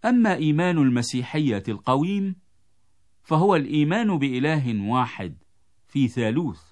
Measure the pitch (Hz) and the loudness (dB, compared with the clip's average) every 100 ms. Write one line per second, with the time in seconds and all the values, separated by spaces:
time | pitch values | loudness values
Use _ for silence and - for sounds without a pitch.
0 | 220 247 220 180 156 151 180 170 135 120 | 2 2 2 2 0 2 2 2 2 2
1 | 120 127 120 156 151 104 95 104 - 131 | -2 -4 -4 -2 0 -2 -4 -8 -2 0
2 | 165 202 196 185 _ _ _ _ _ _ | 0 -2 -4 -8 _ _ _ _ _ _
3 | _ _ _ 156 190 180 139 151 147 190 | _ _ _ 2 4 2 2 0 2 2
4 | 226 170 139 127 143 156 127 107 101 123 | 0 0 0 0 0 0 0 -2 0 0
5 | 120 - 92 76 _ _ _ _ _ - | -2 -4 -12 -12 _ _ _ _ _ -2
6 | 127 123 113 120 170 85 - | -2 0 -2 0 -4 -8 -18